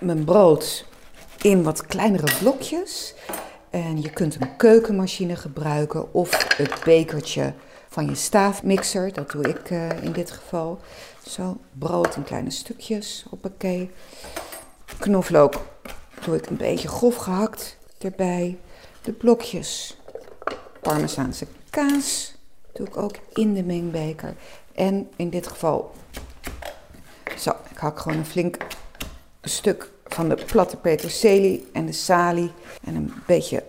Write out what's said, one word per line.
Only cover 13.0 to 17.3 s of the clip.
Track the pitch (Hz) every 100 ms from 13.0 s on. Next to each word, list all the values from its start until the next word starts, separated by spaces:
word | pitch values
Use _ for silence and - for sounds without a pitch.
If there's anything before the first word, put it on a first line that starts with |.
| 208 - -
hoppakee. | 190 190 - 190 180 185 - - - - - - - - - - -
Knoflook | 202 196 180 160 143 - - - - - - -
doe | - 160
ik | -
een | -
beetje | - - 151
grof | - 240 240
gehakt | 190